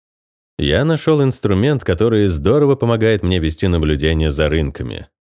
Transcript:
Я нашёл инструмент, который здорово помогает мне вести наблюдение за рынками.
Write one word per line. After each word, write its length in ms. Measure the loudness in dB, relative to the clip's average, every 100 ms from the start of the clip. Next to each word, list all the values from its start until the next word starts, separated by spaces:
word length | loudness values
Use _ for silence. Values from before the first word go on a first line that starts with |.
| _ _ _ _ _ -4
Я 260 | 0 0
нашёл 380 | 0 0 0 2
инструмент, 640 | 0 0 -2 0 0 0
который 420 | -2 0 2 2 0
здорово 480 | 0 2 2 2
помогает 480 | 2 0 0 2 0
мне 160 | 0 0
вести 300 | -2 -2 0
наблюдение 640 | 0 0 0 0 0 0
за 180 | 0 0
рынками. 600 | 0 -2 -6 -12 -12 -16 _